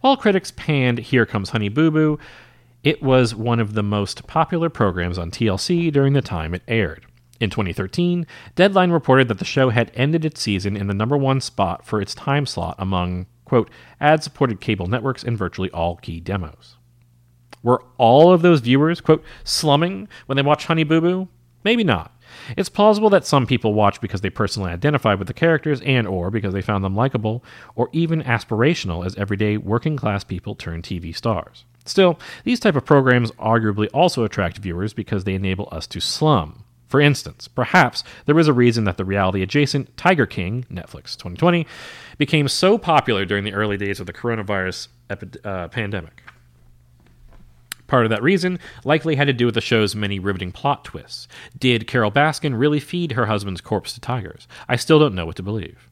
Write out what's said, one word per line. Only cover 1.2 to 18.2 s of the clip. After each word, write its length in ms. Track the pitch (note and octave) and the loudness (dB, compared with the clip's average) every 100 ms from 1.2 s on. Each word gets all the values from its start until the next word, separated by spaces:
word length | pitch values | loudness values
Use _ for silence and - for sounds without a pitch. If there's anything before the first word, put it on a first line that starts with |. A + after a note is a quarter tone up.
| A2+ | 2
Comes 240 | A2 F#2+ | 0 -2
Honey 200 | A#2 G#2 | -2 -2
Boo 200 | A2 D#3+ | 2 2
Boo, 280 | D#3 D#3 D3+ - - - _ _ _ | 4 0 0 -8 -20 -20 _ _ _
it 180 | - - | -2 -2
was 320 | C#3 B2+ A#2+ | 2 4 4
one 240 | A2 A2+ A#2 | 0 -2 0
of 140 | G#2+ | 0
the 100 | G#2+ | -2
most 440 | G#2 G#2 G2+ - - | -2 -2 -2 -6 -6
popular 420 | - D#3+ F3 E3 | -2 0 0 -4
programs 500 | - G#2 F2+ F2 F2+ | 0 0 0 -4 -4
on 120 | E2+ | -8
T 180 | - A2 | -2 -2
L 100 | F#2+ | -2
C 320 | - F3 E3+ | 0 0 2
during 220 | C#3+ C#3 | 2 2
the 100 | C#3 | 2
time 320 | - F2+ D#2 | -2 -6 -4
it 80 | F2+ - | -8 -4
aired. 380 | A2+ F#2 - _ _ _ _ | -2 -2 -6 _ _ _ _
In 100 | A2 | -6
twenty 220 | - G2 | -4 -4
thirteen, 540 | E2 F#2+ - F3 F3 E3 - - | -4 -6 -2 -2 -2 -6 -12 -16
Deadline 380 | - F#3+ G3 F3+ | 2 4 4 4
reported 360 | E3+ - C3+ B2+ | 2 4 4 4
that 100 | G#2 | 0
the 60 | |
show 260 | - - C3 | -4 0 2
had 200 | A#2 A2+ | 2 -2
ended 300 | - C3+ E3 | 0 0 0
its 160 | D#3 - | -2 -6
season 360 | - G2 G2+ G2+ | -2 -2 -2 -4
in 100 | G2+ | -4
the 80 | |
number 220 | G2+ A2 C#3+ | -2 0 0
one 240 | C3+ C3+ | 2 0
spot 460 | - - F#2+ F2+ - | -2 -2 -2 -2 -4
for 140 | G#2+ | -4
its 140 | G2 | -4
time 320 | - - C#3+ C#3 | -8 -2 -2 -2
slot 300 | - E2+ - | -6 -8 -6
among, 480 | F#2+ F#2+ F2+ F2+ F#2 _ _ | -2 -2 -2 -4 -8 _ _
quote, 240 | B2+ G#2+ - - _ | 0 0 -8 -20 _
"ad-supported 600 | D3 D#3 - - C3+ G#2 | 2 2 0 -2 -2 -2
cable 260 | - G#2 F2 | -4 -4 -2
networks 380 | A#2+ A2+ B2+ | -4 -4 -6
in 120 | - A#2 | -6 -4
virtually 340 | F#2 - F#2 | -4 -4 -6
all 260 | F2 E2+ E2+ | -2 -4 -4
key 240 | - E2 | -10 -12
demos." 560 | E2+ G2 D#2+ - - _ _ _ _ _ _ _ _ - | -6 -6 -6 -14 -20 _ _ _ _ _ _ _ _ -8
Were 200 | A#2 B2 - _ | 0 0 0 _
all 340 | A#2 B2+ | 6 8